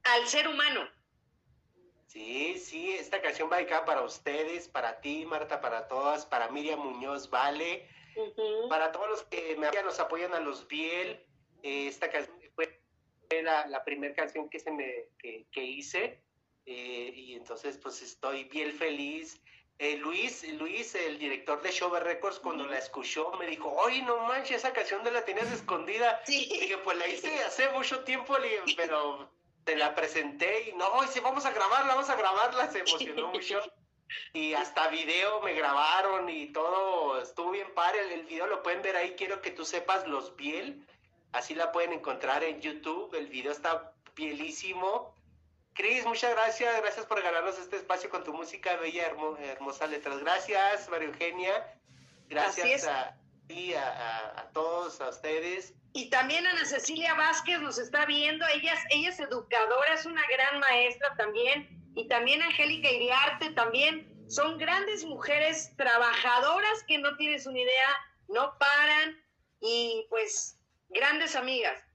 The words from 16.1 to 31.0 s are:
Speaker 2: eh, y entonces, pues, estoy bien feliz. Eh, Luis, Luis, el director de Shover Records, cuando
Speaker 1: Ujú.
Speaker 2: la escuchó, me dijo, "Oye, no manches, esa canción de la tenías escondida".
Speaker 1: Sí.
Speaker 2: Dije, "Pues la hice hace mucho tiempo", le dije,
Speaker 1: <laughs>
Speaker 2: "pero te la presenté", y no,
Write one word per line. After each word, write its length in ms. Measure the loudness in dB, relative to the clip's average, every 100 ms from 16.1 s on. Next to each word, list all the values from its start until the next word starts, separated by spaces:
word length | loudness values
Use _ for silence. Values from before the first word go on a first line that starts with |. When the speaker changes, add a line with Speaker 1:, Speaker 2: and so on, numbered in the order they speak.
| -6 _ _ _ _
Speaker 2:
eh, 460 | -14 -12 -8 -8 -8
y 200 | -12 -16
entonces, 420 | -16 -12 -10 -8 -10
pues, 240 | -12 -12
estoy 440 | -16 -8 -6 -6
bien 260 | -6 -6 -6
feliz. 680 | -2 -2 -2 -6 -8 -12 -18 _ -20 _ -4
Eh, 200 | -2 -2
Luis, 460 | -2 -2 -4 -6 -10
Luis, 420 | -6 -6 -6 -6
el 240 | -4 -4 -4
director 420 | -4 -4 -2 -2
de 100 | -2
Shover 320 | -2 0 0
Records, 360 | 0 -2 -4 -4
cuando 240 | -6 -6
Speaker 1:
Ujú. 100 | -4
Speaker 2:
la 60 | -4
escuchó, 520 | -6 -8 -4 -2 -2
me 120 | -2
dijo, 260 | -6 -4 -2
"Oye, 300 | 2 4 2
no 160 | 0 0
manches, 320 | 2 0 -2 -2
esa 160 | 0
canción 300 | 0 -2 -2
de 80 | 0
la 120 | 0
tenías 260 | -2 -2 -2
escondida". 680 | -4 -2 -2 -2 2 2 2
Speaker 1:
Sí. 240 | 0 -2 0
Speaker 2:
Dije, 260 | -2 -2 -2
"Pues 180 | 0 0
la 100 | -2
hice 360 | -2 -2 -2
hace 260 | -2 2 2
mucho 340 | 2 -2 -2
tiempo", 320 | -2 -4 0 0
le 100 | 2
dije, 120 | 0
Speaker 1:
<laughs> 120 | 0 0
Speaker 2:
"pero 540 | 2 2 0 -4 -12 _ _ _
te 140 | -2 2
la 180 | 2
presenté", 760 | 2 0 0 -2 0 0 0 -2
y 40 |
no, 280 | 0 2 4